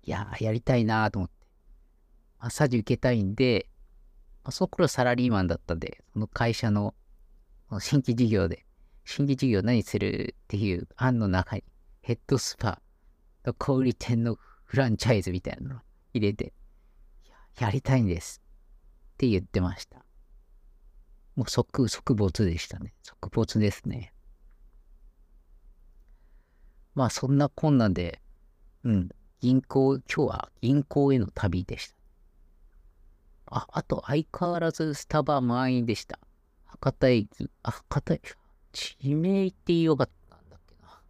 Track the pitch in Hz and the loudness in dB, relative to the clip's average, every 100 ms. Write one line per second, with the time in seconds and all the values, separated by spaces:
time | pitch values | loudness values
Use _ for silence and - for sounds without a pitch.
0 | - - - - 110 113 - 127 110 110 | -6 -8 -8 -6 -4 -2 2 2 2 2
1 | 107 104 87 _ _ _ _ - _ _ | 0 -2 -8 _ _ _ _ -20 _ _
2 | _ _ _ _ 120 - 147 120 101 120 | _ _ _ _ -10 0 2 2 0 0
3 | 131 120 98 107 127 110 - - - - | 2 2 0 2 2 2 -2 -18 -20 -20
4 | - - - - - - 185 - 131 - | -20 -20 -20 -18 -14 -4 -4 0 0 2
5 | 123 123 123 107 92 82 - 82 - - | 2 2 2 2 0 -2 -4 -6 -6 -12
6 | _ 104 107 - 117 113 113 104 104 _ | _ -6 -6 -2 -2 0 0 0 -2 _
7 | _ - - - _ - _ 101 - 147 | _ -20 -20 -20 _ -20 _ -10 0 0
8 | 127 117 120 104 85 82 _ _ - - | 2 0 2 2 0 -2 _ _ -20 -20
9 | - - 143 135 135 101 98 120 - 101 | -14 -4 -2 0 2 2 2 2 0 -2
10 | 98 101 - - _ 101 104 87 - - | -2 -4 -8 -10 _ -2 0 -2 -6 -2
11 | 127 120 104 92 90 101 - _ _ - | 0 2 2 0 -2 -6 -12 _ _ -16
12 | - 117 - 135 - - 113 - _ _ | -6 -6 0 -2 -2 -4 -6 -6 _ _
13 | _ _ _ _ - - - 131 131 113 | _ _ _ _ -10 -6 -2 0 0 -2
14 | - 117 117 107 - - _ 139 131 110 | -2 0 0 -4 -12 -20 _ 0 0 0
15 | 120 110 92 90 - - 139 127 - _ | 2 2 0 -6 -6 -10 -12 -14 -18 _
16 | _ 120 104 98 78 _ - _ _ _ | _ -2 0 -2 -8 _ -20 _ _ _
17 | - - _ - - - 110 135 - 131 | -20 -20 _ -20 -20 -4 -2 0 2 2
18 | 104 85 - - _ - _ - - _ | 2 -2 -8 -18 _ -20 _ -20 -20 _
19 | - _ 127 95 95 101 90 87 - - | -20 _ 2 2 0 -2 -2 -4 -14 -20
20 | _ - _ - _ - - _ - - | _ -20 _ -20 _ -20 -20 _ -20 -20
21 | - - - - 120 - - - 113 - | -20 -20 -10 -6 -2 -2 -2 0 0 -2
22 | - 113 101 - 101 85 - 98 - _ | 0 2 2 2 0 0 -8 -12 -14 _
23 | - _ - - 110 110 107 - - 123 | -20 _ -6 -2 0 2 0 0 -8 -8
24 | 107 - - - - _ - - _ - | -12 -20 -20 -20 -20 _ -20 -20 _ -20
25 | - _ _ - _ - - - - - | -20 _ _ -20 _ -20 -20 -20 -20 -20
26 | - - _ - _ _ - _ _ - | -20 -20 _ -20 _ _ -20 _ _ -2
27 | 123 - 131 139 143 - 156 139 110 90 | -2 -2 0 2 2 0 2 4 4 2
28 | 87 - - - _ _ - _ 123 101 | -4 -8 -20 -20 _ _ -20 _ 0 0
29 | 90 - _ _ 123 131 - 139 135 135 | 0 -8 _ _ 2 2 2 2 2 0
30 | - - 127 - - _ 117 143 139 147 | -4 -2 -2 -4 -12 _ 2 2 2 2
31 | 139 131 101 - 101 92 92 - - _ | 4 2 0 -2 -2 -2 -4 -10 -12 _
32 | _ _ _ _ - _ - - - _ | _ _ _ _ -20 _ -20 -20 -20 _
33 | - _ _ _ - - - 160 - - | -20 _ _ _ -8 -8 -4 -8 -4 -6
34 | - 147 160 - 175 175 165 - 156 143 | -2 -4 -4 -4 -2 0 -2 -2 -4 -4
35 | - 151 143 143 123 120 131 127 117 104 | -2 0 2 0 2 0 0 0 0 -4
36 | - - _ _ _ _ _ - 135 - | -6 -16 _ _ _ _ _ -4 -4 2
37 | 131 120 104 - - _ - - _ 147 | 4 4 2 -8 -14 _ -8 -8 _ -4
38 | - 165 - - _ _ _ - - - | -2 -4 -4 -20 _ _ _ -12 -12 -6
39 | 135 151 175 196 190 - - 170 160 139 | -2 0 2 0 0 -4 0 2 4 2
40 | 135 _ _ - - - _ _ - - | 0 _ _ -20 -20 -20 _ _ -20 -20